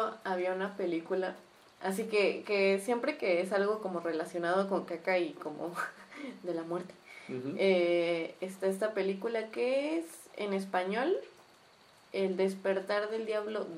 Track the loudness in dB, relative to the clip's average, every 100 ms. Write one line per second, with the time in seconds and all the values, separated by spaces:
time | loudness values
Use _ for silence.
0 | 2 -2 -4 0 0 0 -2 -2 -2 -2
1 | -2 -2 -2 -4 -14 -20 -20 -8 -4 -2
2 | 0 4 4 2 0 4 4 4 2 0
3 | 0 0 2 2 4 2 2 0 -2 -2
4 | -2 -2 -2 -2 2 2 4 0 -2 -4
5 | 2 2 2 -4 -8 -6 -6 -4 -6 -8
6 | -18 -12 -12 -8 -4 -4 -2 -4 -6 -14
7 | -20 -18 -10 -6 -4 2 6 6 6 4
8 | 4 0 -2 -6 -10 -2 0 2 0 0
9 | 0 0 -2 -2 -2 -2 0 2 2 0
10 | -4 -10 -14 -6 -2 -2 0 0 0 0
11 | 0 0 -4 -16 -20 -20 -20 -20 -20 -20
12 | -8 -2 0 2 0 0 0 0 0 0
13 | 0 -2 -2 -2 -2 -4 -4